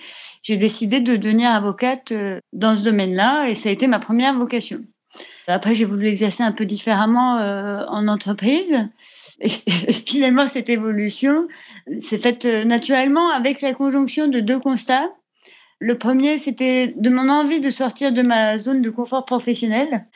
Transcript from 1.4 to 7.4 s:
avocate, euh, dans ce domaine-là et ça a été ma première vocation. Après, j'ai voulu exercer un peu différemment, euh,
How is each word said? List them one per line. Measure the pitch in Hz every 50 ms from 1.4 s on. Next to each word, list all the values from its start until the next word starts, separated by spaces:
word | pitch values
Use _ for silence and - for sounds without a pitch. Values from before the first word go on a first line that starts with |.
| 240 240
avocate, | 233 208 202 208 196 202 247 254 262 254 - -
euh, | 233 214 202 202 190 180 - _
dans | - 202 202 220 220
ce | 202 202
domaine-là | 226 220 202 196 185 185 185 202 240 277 302 294 254
et | 214
ça | - - 220
a |
été | 196 202 254
ma | 269 233 202
première | - - 220 233 247 269 277
vocation. | 247 240 240 - 233 - - - - - - _ _ _ _ - - - - - - -
Après, | - 180 185 - 208 233
j'ai | 214 226
voulu | 196 202 202 208 214
exercer | 208 190 214 208 - -
un | 240 220
peu | 208 - 214
différemment, | 180 208 202 - 226 214 196 214 220 233 240 254 254 247
euh, | 233